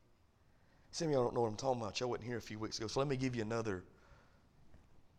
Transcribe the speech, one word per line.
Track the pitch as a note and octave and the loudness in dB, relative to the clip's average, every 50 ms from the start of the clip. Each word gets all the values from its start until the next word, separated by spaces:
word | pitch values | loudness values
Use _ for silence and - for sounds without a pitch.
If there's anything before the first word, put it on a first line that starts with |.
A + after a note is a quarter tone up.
| _ _ _ _ _ _ _ _ _ - - _ _ - - - - - | _ _ _ _ _ _ _ _ _ -20 -20 _ _ -20 -20 -20 -20 -10
Some | - - E3+ | -4 -2 2
of | D#3 C#3+ | 4 4
y'all | C3 A#2+ | 6 4
don't | A2+ - | 4 4
know | B2 | 4
what | A#2 A2 | 2 2
I'm | G#2+ | 2
talking | - C3+ C3+ B2+ A#2+ | 0 0 0 2 0
about. | A2+ G2 F#2+ - | -2 -4 -2 -2
Y'all | B2 B2 | -2 0
wasn't | A2+ - G#2 | -2 -2 -4
here | A#2+ A#2+ | -4 -6
a | A2 | -6
few | - - G#2+ G#2+ | -6 -8 -8 -6
weeks | A2 - - | -6 -6 -4
ago, | - A2+ | -4 -4
so | G2+ - C3+ | -2 0 0
let | C#3 | 0
me | D3 C3+ | 0 0
give | C3 C3 C3 B2 | 0 0 0 0
you | A#2 | -2
another | G#2+ G#2+ A#2 A#2 A2+ A2 F#2+ F2+ F2+ - - - - - - - - - - - - - - - - - - - - - - - - - - | -2 0 0 0 0 -2 -2 -4 -6 -10 -18 -20 -20 -20 -20 -20 -20 -20 -20 -20 -20 -20 -20 -20 -20 -20 -20 -20 -20 -20 -20 -20 -20 -20 -20